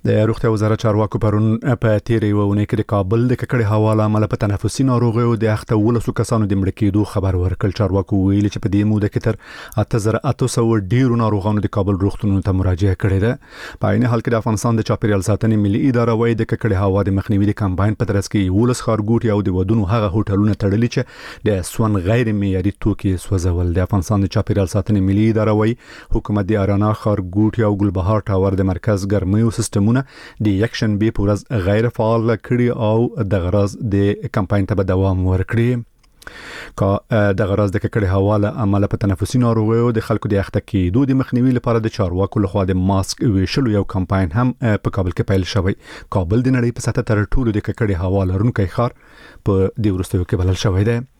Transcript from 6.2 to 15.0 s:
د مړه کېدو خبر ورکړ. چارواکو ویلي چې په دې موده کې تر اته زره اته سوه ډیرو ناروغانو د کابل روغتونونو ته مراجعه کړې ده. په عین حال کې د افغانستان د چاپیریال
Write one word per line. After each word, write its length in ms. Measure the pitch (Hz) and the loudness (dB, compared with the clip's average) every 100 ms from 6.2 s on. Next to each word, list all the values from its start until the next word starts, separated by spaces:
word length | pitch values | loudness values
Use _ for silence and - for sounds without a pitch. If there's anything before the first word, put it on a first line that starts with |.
| 110 113 | -2 0
د 120 | 101 98 | 0 0
مړه 120 | 95 - | -2 0
کېدو 240 | 104 101 101 | 0 2 0
خبر 240 | 104 95 | -2 -2
ورکړ. 400 | 92 90 87 104 - | 0 -2 -2 -2 0
چارواکو 420 | 98 95 92 98 | 0 0 0 0
ویلي 280 | 95 101 101 | 2 2 0
چې 100 | - | -2
په 60 | 95 | -2
دې 100 | 101 104 | 0 2
موده 160 | 107 101 | 0 0
کې 120 | - | -2
تر 100 | 117 107 - - - - | -2 -4 -12 -20 -8 -4
اته 200 | 107 120 | -2 0
زره 160 | 107 107 135 | 0 0 -2
اته 160 | - 127 | -2 -2
سوه 260 | - 113 113 92 | 0 2 0 2
ډیرو 260 | 120 131 117 | 2 2 2
ناروغانو 420 | 110 104 101 104 | 0 0 0 0
د 60 | 98 | -2
کابل 240 | 110 95 95 | -2 0 0
روغتونونو 360 | 98 - 104 98 98 | 0 0 0 0 0
ته 40 | 92 | 0
مراجعه 340 | 92 87 98 92 | 0 2 0 0
کړې 160 | 104 95 | 0 2
ده. 120 | 107 127 - - - - | 0 -2 -10 -18 -18 -4
په 100 | 101 | -2
عین 140 | 104 120 | 0 2
حال 100 | 117 | 0
کې 40 | 113 | 0
د 120 | 117 | -2
افغانستان 380 | 117 107 123 113 | 0 -2 0 0
د 60 | 107 | 0
چاپیریال 320 | 107 | -2